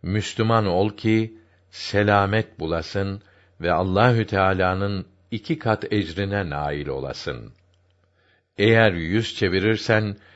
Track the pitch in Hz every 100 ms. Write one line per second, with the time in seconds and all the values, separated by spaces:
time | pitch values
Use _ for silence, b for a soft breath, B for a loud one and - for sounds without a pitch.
0 | 87 104 - - 113 113 101 87 104 104
1 | 113 110 110 B B B B - - 101
2 | 104 101 98 110 107 - 82 82 82 101
3 | 98 98 b b b - 85 85 92 95
4 | 123 113 101 98 95 95 92 95 101 98
5 | - _ _ 110 - 113 113 107 - 104
6 | 87 82 98 101 87 73 73 73 69 67
7 | 67 - - 60 57 - _ _ _ _
8 | _ _ _ _ _ - 104 113 113 85
9 | 80 107 110 - 95 92 104 110 - 107
10 | 107 98 b